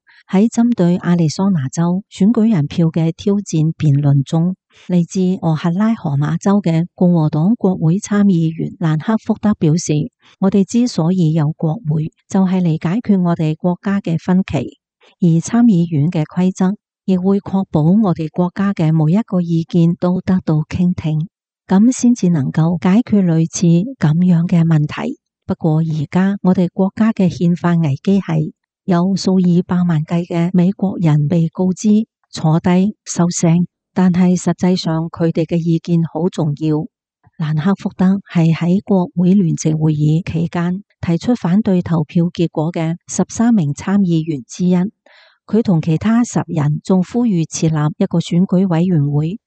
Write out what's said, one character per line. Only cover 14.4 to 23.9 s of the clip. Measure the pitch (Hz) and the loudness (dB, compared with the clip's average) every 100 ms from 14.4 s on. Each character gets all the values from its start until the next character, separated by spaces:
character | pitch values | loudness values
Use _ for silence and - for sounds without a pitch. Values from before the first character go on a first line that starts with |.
歧， | - 156 120 - _ _ _ _ | 0 -4 -6 -14 _ _ _ _
而 | 175 165 | 2 2
參 | - 233 240 | 0 2 4
議 | 175 170 | 4 2
院 | 156 151 | 0 0
嘅 | 175 | -2
規 | 151 - 185 | -4 -2 -2
則 | - 185 208 _ _ - | 0 -2 -2 _ _ -2
亦 | 180 | 0
會 | 190 196 | 0 -2
確 | - 190 196 | -2 -4 -2
保 | 160 | 0
我 | 151 202 202 165 | 2 2 2 -2
哋 | 156 | -4
國 | - 180 - | -2 -2 -2
家 | 196 | -4
嘅 | 202 160 | 0 0
每 | 160 156 | 2 2
一 | 190 | 0
個 | - 180 | 0 -2
意 | 170 165 165 | -2 -2 0
見 | 180 165 175 | 2 2 2
都 | 180 185 | -2 -2
得 | - 185 | 0 -2
到 | - 156 156 | 0 -2 -2
傾 | - 180 185 | -2 0 -2
聽， | 156 156 170 _ _ _ - | -4 -4 -4 _ _ _ 0
咁 | 190 233 | 4 4
先 | 254 240 | 4 2
至 | 240 180 | 2 2
能 | 165 139 | 0 0
夠 | 160 165 175 | 0 0 0
解 | 185 202 | 2 2
決 | - 208 | 2 2
類 | 180 160 165 | 2 2 0
似 | - 170 170 233 | 0 2 2 0